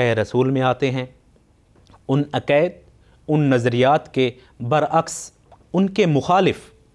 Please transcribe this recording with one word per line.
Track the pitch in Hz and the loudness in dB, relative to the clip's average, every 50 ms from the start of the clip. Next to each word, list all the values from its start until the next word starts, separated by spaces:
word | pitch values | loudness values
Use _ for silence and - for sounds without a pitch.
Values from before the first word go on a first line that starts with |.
| 123 120 113 107 | 2 2 0 0
رسول | 104 - - 123 127 131 | -2 -2 0 0 0 0
میں | 139 131 131 | 0 0 0
آتے | 127 123 127 139 135 | 0 0 0 -2 -4
ہیں۔ | 131 131 127 127 - _ _ _ _ _ _ _ _ _ _ _ _ _ _ _ - _ _ - | -2 -4 -8 -10 -14 _ _ _ _ _ _ _ _ _ _ _ _ _ _ _ -20 _ _ -2
ان | 131 143 143 - - | -2 -2 -2 -2 -6
عقائد، | 123 - - 143 147 160 180 - - - _ _ _ _ _ _ _ _ - | -6 -2 0 2 2 2 0 -2 -8 -18 _ _ _ _ _ _ _ _ -2
ان | 135 151 147 135 | -2 0 2 2
نظریات | 135 123 117 123 117 120 123 135 147 156 156 - - | 2 2 0 0 0 2 2 2 2 0 -2 -4 -2
کے | 135 131 120 - - - _ _ _ 120 120 | -2 -2 -2 -2 -8 -18 _ _ _ -6 -2
برعکس، | 151 151 147 - - 160 160 - - - - - - _ _ _ - _ _ _ - | -2 -2 0 0 0 -2 -2 -2 -8 -12 -14 -16 -20 _ _ _ -20 _ _ _ -2
ان | 175 196 196 | -2 -2 0
کے | 196 - 202 | 0 0 0
مخالف | 170 147 135 - - 175 190 190 143 101 - - - _ _ _ _ _ | 2 2 0 0 2 2 2 2 0 -2 -4 -10 -18 _ _ _ _ _